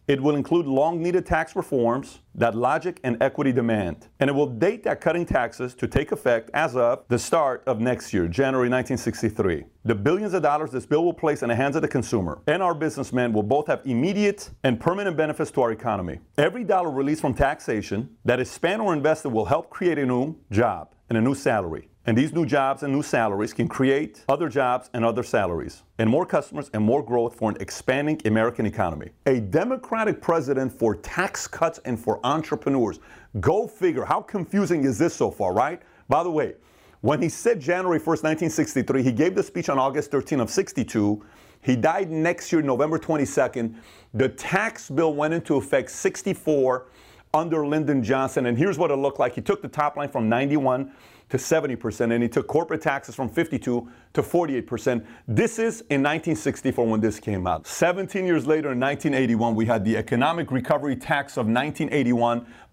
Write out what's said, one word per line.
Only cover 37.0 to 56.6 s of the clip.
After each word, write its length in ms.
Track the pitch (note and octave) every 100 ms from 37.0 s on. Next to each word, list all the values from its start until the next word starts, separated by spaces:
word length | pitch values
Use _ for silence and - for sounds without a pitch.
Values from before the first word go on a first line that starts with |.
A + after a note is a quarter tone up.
when 180 | A2+ D#3
he 80 | E3
said 320 | - A3+ G#3+
January 380 | C3+ F3 F#3 D#3+
first, 260 | D#3+ D#3+
nineteen 260 | D#3 D#3 D#3+
sixty-three, 520 | D#3+ D3 C3+ A2 C3+
he 100 | C3
gave 220 | A2 E3+
the 80 | F#3+
speech 260 | F#3+ F3+ D#3+
on 100 | C3+
August 320 | C3+ C#3+ D3
thirteenth 300 | C#3+ - C#3+
of 100 | A2+
sixty-two. 720 | - - - A2 A2+ G#2 G#2+ - - - _
He 160 | - B2
died 340 | D#3 F#3 F#3
next 400 | D#3+ E3 E3+ -
year, 120 | E3
November 360 | C#3+ B2 D3+ D#3
twenty-second. 800 | - D#3 C3+ - B2+ C3 A2+ - - - -
The 160 | G#2 B2+
tax 580 | C3 - F#3 A3 - -
bill 240 | C#3 E3
went 220 | D3 D3+
into 220 | E3 - C#3+
effect 340 | - C3+ A#2
sixty-four 960 | - F#3+ - G3 D#3+ - D3 C3 B2+ - - - - _
under 320 | D#3 E3 D#3+ C#3+
Lyndon 360 | D#3 D3 C#3
Johnson, 440 | G#2+ C3 C3+ D#3 B2
and 100 | A#2+
here's 220 | F#3+ D#3
what 120 | E3
it 60 | C#3
looked 240 | C#3 C3+
like. 140 | B2
He 80 | B2+
took 180 | G#2+ G3+
the 80 | -
top 280 | D3+ D3 D3
line 120 | C#3+
from 200 | C3+ A2
ninety-one 640 | A#2+ C#3 D3+ C3 B2+ C3+ - - - -
to 100 | C3
seventy 380 | - D#3+ C#3+ A#2
percent, 340 | A2+ - A#2
and 120 | A#2
he 60 | A#2+
took 180 | - -
corporate 320 | D#3 E3 D#3+
taxes 340 | D#3 C#3 -
from 140 | A#2+ B2
fifty-two 600 | - E3 B2+ - A#2+ A#2+ - _
to 80 | -
forty-eight 440 | C3 F3 E3 B2+ -
percent. 380 | A#2+ C3+ A#2+ - - -
This 300 | A2 A3 A3
is 240 | A3+ A3+ -
in 120 | C#3+
nineteen 320 | C#3+ D#3+ E3
sixty-four 520 | D#3 C#3 -